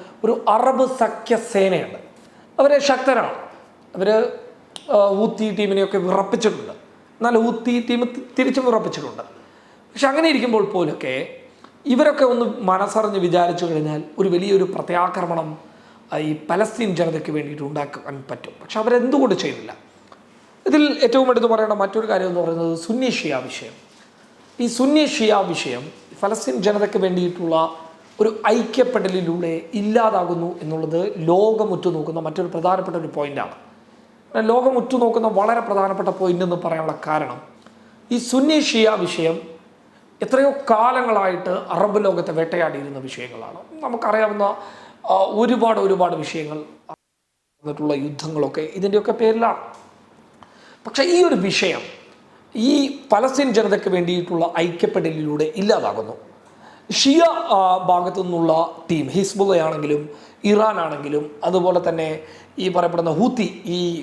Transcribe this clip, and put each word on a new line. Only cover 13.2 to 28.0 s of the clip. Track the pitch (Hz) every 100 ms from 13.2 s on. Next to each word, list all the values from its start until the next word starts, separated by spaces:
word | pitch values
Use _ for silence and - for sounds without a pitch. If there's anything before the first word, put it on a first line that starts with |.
| 175 175 175 165 175
കഴിഞ്ഞാൽ | 156 151 151 165 -
ഒരു | 190
വലിയൊരു | 175 196 196
പ്രത്യാക്രമണം, | 185 - 156 175 180 185 175 165 156 151 - - - - -
ആ, | 156
ഈ | 151 151 -
പലസ്തീൻ | 175 220 220 220 170
ജനതയ്ക്ക് | 165 156 -
വേണ്ടിയിട്ട് | 151 143 147
ഉണ്ടാക്കാൻ | 143 151 143 - 143 139 135
പറ്റും. | 123 - -
പക്ഷെ | - -
അവരെന്തുകൊണ്ട് | 220 247 247 285 254 185
ചെയ്യുന്നില്ല? | 147 120 110 - - _ _ - _ _ _ _ -
ഇതിൽ | 302 294 240
ഏറ്റവും | 233 262 254
എടുത്ത് | 233 226
പറയേണ്ട | 220 214
മറ്റൊരു | 208 196 220 214
കാര്യം | 196 185
എന്ന് | 175
പറയുന്നത് | 165 165 165 165
സുന്നി | - 233 262
ഷിയ | - 156 135
വിഷയം. | 127 - 117 - - - - _ - - - -
ഈ | 240
സുന്നി | 233 269 302 285
ഷിയ | - 320 208 180
വിഷയം | 160 143 120 147 - - -
ഫലസ്തീൻ | 202 220 262 247
ജനതയ്ക്ക് | 190 208 208 208
വേണ്ടിയിട്ടുള്ള | 185 185 175 180 165 160 165 - - -